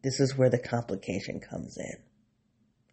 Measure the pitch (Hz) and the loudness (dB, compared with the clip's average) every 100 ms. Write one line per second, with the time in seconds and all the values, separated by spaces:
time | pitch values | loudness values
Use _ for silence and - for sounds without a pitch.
0 | 135 123 135 135 127 120 - 120 - 98 | -2 2 2 6 4 4 2 -4 -2 -6
1 | - 98 - - - - - - - - | -4 -6 -4 -10 -8 -10 -10 -10 -10 -12
2 | _ _ _ _ _ _ _ _ _ | _ _ _ _ _ _ _ _ _